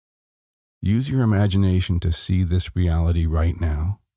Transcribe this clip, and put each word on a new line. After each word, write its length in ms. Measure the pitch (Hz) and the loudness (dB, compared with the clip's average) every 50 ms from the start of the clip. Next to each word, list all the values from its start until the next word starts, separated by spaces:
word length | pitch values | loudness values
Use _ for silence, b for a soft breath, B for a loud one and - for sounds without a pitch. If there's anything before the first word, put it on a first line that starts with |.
| _ _ _ _ _ _ _ _ _ _ _ _ _ _ _ _ | _ _ _ _ _ _ _ _ _ _ _ _ _ _ _ _
Use 300 | - 92 110 120 135 139 | -2 0 0 0 0 -2
your 140 | 131 131 120 | 0 0 2
imagination 760 | 110 101 98 104 98 92 98 98 92 92 90 - - 90 85 | 2 2 2 2 2 2 2 2 2 2 0 0 0 -2 -2
to 100 | - 85 | -2 -2
see 320 | 80 - - - 95 92 92 | -2 -2 -2 -2 0 0 0
this 320 | 82 90 90 - - - | 0 0 -2 -2 -2 -2
reality 500 | 92 90 85 82 85 82 85 82 85 82 | -2 0 0 0 0 0 0 0 0 0
right 340 | 78 80 78 82 85 85 - | 0 0 0 0 0 -2 -2
now, 420 | 87 80 76 76 80 92 101 - _ _ _ | -2 -2 -2 -2 -2 -4 -6 -6 _ _ _